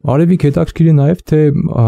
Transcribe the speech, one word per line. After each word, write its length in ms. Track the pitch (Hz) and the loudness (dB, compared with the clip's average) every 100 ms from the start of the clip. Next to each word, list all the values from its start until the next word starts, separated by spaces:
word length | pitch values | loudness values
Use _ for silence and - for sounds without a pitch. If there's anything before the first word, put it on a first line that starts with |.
Արևիկ, 420 | - 135 170 180 143 | -4 0 0 0 0
հետաքրքիր 420 | 156 165 - 165 | -2 -4 0 2
է 60 | |
նաև, 300 | 151 143 175 | 2 2 -2
թե, 160 | - 156 | -2 0
ա, 420 | 151 143 160 - | 0 0 -4 -2